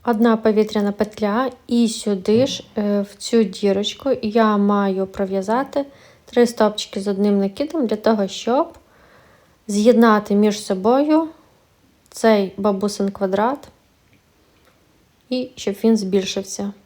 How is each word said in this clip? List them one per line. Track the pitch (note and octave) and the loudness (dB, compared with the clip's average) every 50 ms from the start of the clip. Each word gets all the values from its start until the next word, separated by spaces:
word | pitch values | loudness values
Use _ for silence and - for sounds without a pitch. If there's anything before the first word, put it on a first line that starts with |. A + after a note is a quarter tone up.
| _ | _
Одна | B3 A#3 G#3 A#3 A#3 A3+ | -2 0 2 4 2 2
повітряна | A3 - A3 G#3 G#3+ G#3+ G#3+ - G#3+ G3+ G3+ | 4 2 2 2 2 0 0 0 -2 -2 -2
петля, | G3+ - G#3+ G#3 - - A3 G3+ G3+ A#3+ C4 B3 B3 - _ | -2 -2 -4 -4 -2 -4 -4 -2 0 0 -2 -2 -6 -10 _
і | - A#3+ A#3+ A#3 A3 | -2 0 2 2 2
сюди | A3+ - - G#3+ G3+ F#3+ F#3 G#3+ G#3+ A#3 C4 | 0 -4 -4 -4 -4 -2 0 2 2 2 2
ж, | C#4 - - - - _ | 0 -2 -8 -12 -10 _
е, | A3 G#3 G#3 G3+ G3+ | -4 -2 0 -2 -2
в | G3 G3 - | -2 -6 -10
цю | - - - - A3+ | -14 -6 0 2 2
дірочку | A3 F#3 F#3 - G#3 G3 F#3+ G3 G#3 G#3 - - - C#4 B3 - | 2 2 -2 -2 0 0 0 0 -2 -4 -6 -6 -2 -2 -2 -2
я | - G#3 G#3 A#3 A3 G#3+ G#3+ | -2 0 2 2 2 4 2
маю | G3+ G3+ G3+ G#3 G3+ G3+ G3 F#3+ F#3+ F#3+ | 2 2 2 2 2 0 0 0 -2 -4
пров'язати | F#3+ F#3+ - G3+ F#3+ G3 G3 F#3+ G3 A3 B3+ C#4 C#4 - C#4+ C#4 C#4 - - - - _ _ _ | -6 -4 -6 -4 -2 -2 -4 -2 -2 -2 -2 -2 -2 -4 -6 -6 -6 -12 -20 -20 -20 _ _ _
три | - - B3 A#3+ | -4 2 2 2
стовпчики | A#3 A#3 - A3 G#3 G#3 - - - - G#3 | 2 2 0 0 0 0 -4 -12 -8 -8 -6
з | F#3+ G3+ | -4 -4
одним | G3 F#3+ G3+ G#3 G3+ G3 | -2 0 2 2 2 2
накидом | G3 G3 G3 - C#4+ D4+ - E4 B3+ | 0 -2 -2 -6 -8 -6 -2 -4 -2
для | G#3+ A3 | -2 -4
того, | G#3+ - A3 A3+ G#3 G3 F#3+ | 0 0 0 2 2 -2 -4
щоб | - - - A3+ A#3+ C#4+ E4 E4 - - _ _ _ _ _ _ _ _ _ _ _ _ _ _ _ _ _ - | -6 -8 -4 0 0 0 0 -2 -8 -20 _ _ _ _ _ _ _ _ _ _ _ _ _ _ _ _ _ -4
з'єднати | G3+ G3+ G#3 B3 A#3 A3 A#3 A#3 G#3+ G#3 G#3 - G#3 | -2 2 4 4 6 6 6 6 4 2 0 0 0
між | G3+ G#3 G#3+ G3+ G#3 - | 2 2 2 0 -4 -6
собою | - G3 F#3 F#3 A3+ B3 C4+ D4 D4+ D#4 D#4 E4 D#4 - _ _ _ _ _ _ _ _ _ _ _ _ _ _ _ | -6 -6 -2 0 2 2 2 2 2 2 2 0 -2 -10 _ _ _ _ _ _ _ _ _ _ _ _ _ _ _
цей | - - - A3+ A3 G#3 G3 F#3 - | -10 0 2 4 4 4 2 -2 -6
бабусин | - G3 G#3+ G3+ F#3+ G3+ G3+ G3+ - G3+ G3 | -2 -2 0 0 0 -4 -4 -2 -2 -4 -4
квадрат | G3 - G3 F#3+ F#3+ G3+ G#3+ A#3+ C#4+ C#4+ - - _ _ _ _ _ _ _ _ _ _ _ _ _ _ _ _ _ _ _ _ _ _ _ _ _ _ _ _ _ _ _ _ | -2 -4 -4 -2 0 0 0 -2 -2 -6 -10 -20 _ _ _ _ _ _ _ _ _ _ _ _ _ _ _ _ _ _ _ _ _ _ _ _ _ _ _ _ _ _ _ _
і | B3+ B3+ B3 B3 - | -6 -6 -6 -8 -12
щоб | - - G3+ G3 - - | -8 -6 -6 -6 0 2
він | A3+ A3+ | 2 2
збільшився. | G#3+ G3+ F#3+ F#3 G3 F#3+ - - G3 F#3+ - - - G3+ G3+ G3+ _ _ | 2 0 0 0 0 0 -2 -6 -8 -8 -8 -10 -8 -8 -10 -10 _ _